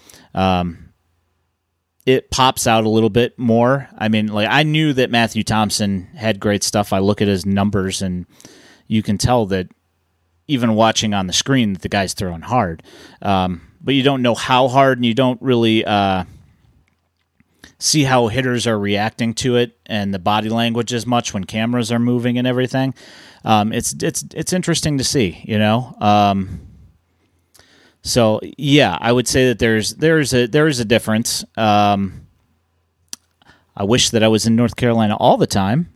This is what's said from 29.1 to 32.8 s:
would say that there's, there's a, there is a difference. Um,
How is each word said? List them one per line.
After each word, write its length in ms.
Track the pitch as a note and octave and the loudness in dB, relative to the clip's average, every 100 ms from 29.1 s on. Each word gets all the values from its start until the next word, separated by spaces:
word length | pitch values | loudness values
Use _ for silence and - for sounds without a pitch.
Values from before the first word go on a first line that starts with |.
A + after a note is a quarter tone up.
would 160 | B2 A#2 | 0 2
say 180 | C3+ B2+ | 2 2
that 120 | G#2 | 2
there's, 320 | A#2 A2 G2+ | 0 0 -2
there's 420 | A2 D#3+ D#3+ A#2+ | -2 2 2 2
a, 120 | B2 | 0
there 220 | A#2 D3+ D#3+ | 2 2 2
is 140 | B2 | 0
a 40 | |
difference. 600 | G#2+ A2+ - A2 - - - | 0 0 2 -2 -2 -6 -8
Um, 720 | - A2 G#2 G#2 G2+ F#2+ - - _ _ _ _ _ | -2 2 4 4 2 -2 -8 -20 _ _ _ _ _